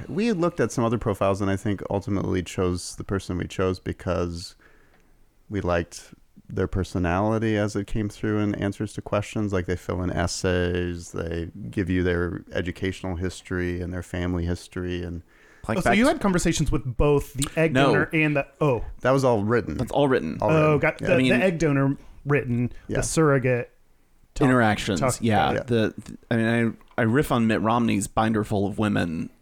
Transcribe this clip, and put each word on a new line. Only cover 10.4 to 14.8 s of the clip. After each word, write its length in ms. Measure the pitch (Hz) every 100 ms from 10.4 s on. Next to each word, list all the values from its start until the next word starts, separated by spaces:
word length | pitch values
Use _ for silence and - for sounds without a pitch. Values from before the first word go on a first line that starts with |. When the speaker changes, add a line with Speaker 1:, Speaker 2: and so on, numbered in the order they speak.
| 92 90 90 90 87 87 87
Speaker 1:
they 380 | 95 82 85 85 98 117
give 200 | 113 90
you 120 | 92
their 400 | 90 87 87 95 -
educational 640 | - 90 - 95 90 92 85
history 640 | 92 - - 92 90 87
and 100 | 90
their 100 | 90
family 440 | - 87 87 90 85
history, 560 | 87 - 90